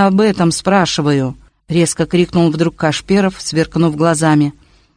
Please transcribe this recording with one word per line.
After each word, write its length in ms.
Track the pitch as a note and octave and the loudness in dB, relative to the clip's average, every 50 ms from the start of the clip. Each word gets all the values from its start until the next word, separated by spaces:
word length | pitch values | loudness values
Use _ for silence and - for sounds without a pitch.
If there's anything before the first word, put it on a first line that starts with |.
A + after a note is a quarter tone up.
| G3 | 2
об 140 | G3 F#3+ G3 | 2 2 2
этом 320 | G#3+ G#3+ F#3 - F3 E3+ | 2 2 0 0 0 -2
спрашиваю», 840 | D#3 - - F#3+ G3 G3 F3 - - - D3 D3 C#3+ C#3 C3 B2+ A#2+ - - _ _ _ _ - | -2 -2 -2 0 0 2 0 0 -2 -2 -2 0 0 0 -2 -4 -6 -10 -18 _ _ _ _ -4
резко 380 | D#3 F3 E3+ D#3+ - - E3 | -2 0 0 0 -2 -4 -4
крикнул 440 | D#3 - F3 F3 - - F3+ E3+ E3 | -2 0 0 0 0 0 0 2 2
вдруг 260 | D3+ D#3 E3 E3 - | 2 0 -2 -4 -4
Кашпиров, 600 | - - D#3 D3 - - - G3 G3+ G3 F#3+ F#3+ - | -4 -4 -2 -2 -4 -4 -2 0 0 0 0 -4 -6
сверкнув 560 | - - D#3 D#3 D#3+ - - D#3+ E3+ E3 D3+ | -10 -6 -4 -2 -2 -2 0 0 0 0 0
глазами. 580 | D3 D#3 E3+ E3 D3 E3 D#3+ D3+ D3 D3 D3 C#3+ - _ _ _ _ _ _ _ | 0 0 0 0 2 2 2 2 2 2 0 -4 -8 _ _ _ _ _ _ _